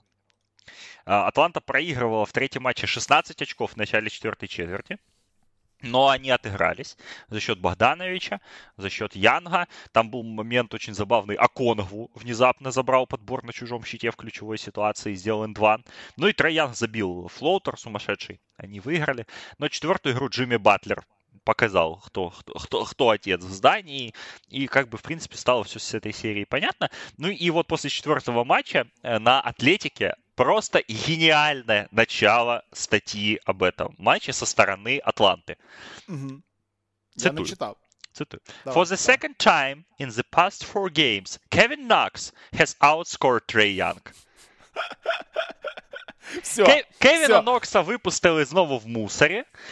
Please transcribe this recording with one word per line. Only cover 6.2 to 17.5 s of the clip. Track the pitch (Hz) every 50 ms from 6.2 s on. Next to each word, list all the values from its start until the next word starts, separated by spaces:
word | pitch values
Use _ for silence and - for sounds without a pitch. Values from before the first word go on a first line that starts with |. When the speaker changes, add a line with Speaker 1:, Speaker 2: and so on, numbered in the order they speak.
| 131 135
Speaker 1:
отыгрались | 127 - - 107 98 95 87 87 87 - 139 - - - - - - - - _
за | 107 107
счет | - - 110 90
Богдановича, | 92 87 90 90 107 127 156 175 185 185 185 180 - - 208 202 - - - - - - _ -
за | 95 95
счет | - - 110 101 - 98
Янга. | 98 110 135 165 175 175 175 180 175 - - - - -
Там | - 117 113 110
был | 120 123 117
момент | 113 110 107 107 117 120 123 120 107 -
очень | 110 - - 104
забавный. | 92 104 98 123 110 98 104 104
Оконгву | - - - - - 131 117 113 104 98 90 98 107 117 - _
внезапно | - 117 120 117 110 127 127 123 - 139 131
забрал | 123 131 127 123 131 131 127
подбор | - - 110 101 110 127 123 104
на | 117
чужом | - - 123 117 120 113 113
щите | - - 113 - 113
в | 110
ключевой | - 113 110 - - 104 107 110 107
ситуации, | - 104 - 104 104 104 107 - - 110 101
сделал | 90 90 110 110 107 107
энд | 110 104 101
ван. | 107 107 110 120 - - - - - - - -
Ну | 156 214
и | 214
Трей | - 139 160 160
Янг | 160 156 127 113
забил | - 117 113 110 110 101 92 87 90 87 87
флоутер | - - 127 151